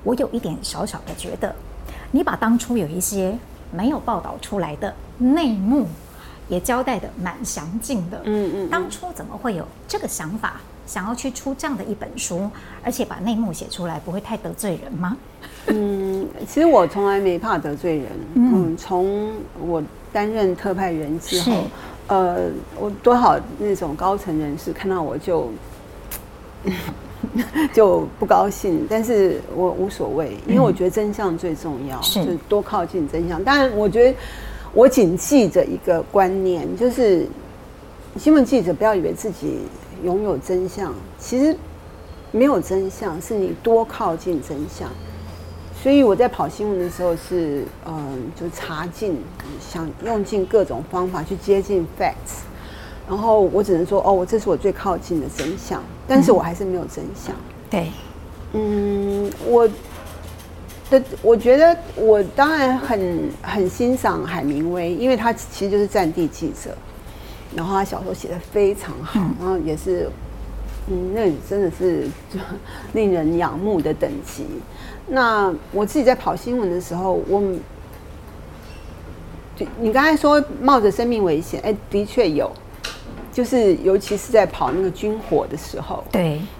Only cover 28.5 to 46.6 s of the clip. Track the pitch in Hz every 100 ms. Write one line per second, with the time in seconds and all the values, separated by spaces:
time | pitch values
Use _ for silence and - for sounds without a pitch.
28.5 | 196 208 165 - 220 226 220 190 - -
29.5 | - 180 - 190 - 123 135 147 - -
30.5 | 202 247 180 180 196 208 208 202 165 180
31.5 | 151 160 135 139 131 - 202 170 170 -
32.5 | 208 190 208 170 185 143 156 170 165 202
33.5 | 285 269 208 208 220 247 277 - - -
34.5 | - - - 247 254 185 175 - 285 202
35.5 | 175 - - - 170 - 202 185 196 185
36.5 | 175 143 180 247 247 233 175 143 - -
37.5 | - - - - - - - 294 311 247
38.5 | 262 180 160 220 202 165 165 220 - 151
39.5 | 127 98 - - 180 180 185 214 143 -
40.5 | 185 185 196 185 104 - - - 247 294
41.5 | 320 - - - - - - - 214 269
42.5 | 233 - 190 190 - 208 160 - 220 185
43.5 | 165 - 226 220 - 208 165 185 160 -
44.5 | 143 151 - 120 - - - - - -
45.5 | - - - 262 285 254 190 247 - 156
46.5 | -